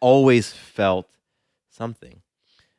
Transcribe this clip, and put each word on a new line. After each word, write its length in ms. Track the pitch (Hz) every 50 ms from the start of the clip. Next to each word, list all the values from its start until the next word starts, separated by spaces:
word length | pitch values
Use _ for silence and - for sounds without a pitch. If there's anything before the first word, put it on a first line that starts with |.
always 520 | 127 127 131 139 135 135 123 120 104 - -
felt 560 | - - - _ - 101 95 92 92 90 _ _ _ _ _ _ _ _ _ _ _ _ _
something, 520 | _ - 113 117 113 - - - - 98 _ _ _ _ _ _ _ _ _ _ _